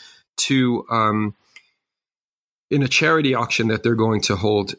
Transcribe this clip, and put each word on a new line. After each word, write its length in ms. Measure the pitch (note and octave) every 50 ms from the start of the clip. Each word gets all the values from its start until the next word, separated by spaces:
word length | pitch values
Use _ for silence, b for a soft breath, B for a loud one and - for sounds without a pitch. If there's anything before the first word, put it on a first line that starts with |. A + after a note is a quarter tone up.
| B B B B B B -
to, 500 | - - - C#3 C3+ B2+ B2 A#2+ - - -
um, 440 | A#2 A2+ A2 G#2+ G#2 G#2+ G#2+ G#2 - _ b b b b b b b b _ _ _ _ _ _ _ _ _ _ _ _ _ _ _ _ _ -
in 100 | - C#3+
a 60 | C3+
charity 480 | B2+ - - D#3 D#3 D#3+ D#3+ C#3+ C3 B2+
auction 320 | A#2 A#2 - - - A2+
that 160 | A2 A2 A2 -
they're 100 | A#2+ A#2
going 260 | A2 A2+ A2+ A2 G#2
to 160 | - - G2+
hold. 380 | F2 G2 G#2+ G#2+ G2+ G2 G2+ -